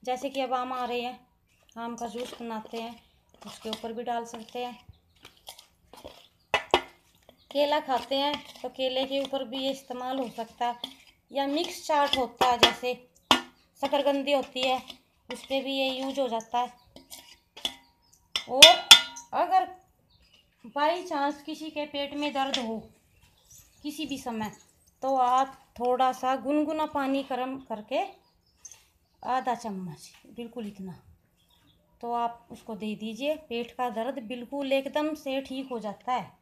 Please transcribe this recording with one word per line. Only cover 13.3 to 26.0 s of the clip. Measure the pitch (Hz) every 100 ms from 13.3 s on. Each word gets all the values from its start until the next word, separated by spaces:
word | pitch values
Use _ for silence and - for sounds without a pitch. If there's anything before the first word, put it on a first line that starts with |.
| - - _ _ _
शकरकंदी | 277 285 277 277 277
होती | 285 269 254
है, | 254 254 254 - _ _ _
उस | 254 -
पर | 269
भी | 262
ये | 269 262
यूज़ | 262 269 269
हो | 254
जाता | 226 226 240
है। | 247 - _ - - - - - _ - - - _ _ _ _ _ - -
और | 254 294 339 - - - - - -
अगर | 349 370 359 - _ _ _ _ _ _ _ _ 240
by | 277 294 349
chance | 359 302 285 294
किसी | - 302 311
के | 302 294
पेट | 285 285
में | 285 294
दर्द | 269 269 269
हो | 226 220 - - _ _ - _ _ - - _
किसी | 294 294 302
भी | 269
समय, | 247 226 214 - - _ _ _
तो | 262 269
आप | 247 254 269 - - -
थोड़ा | 247 247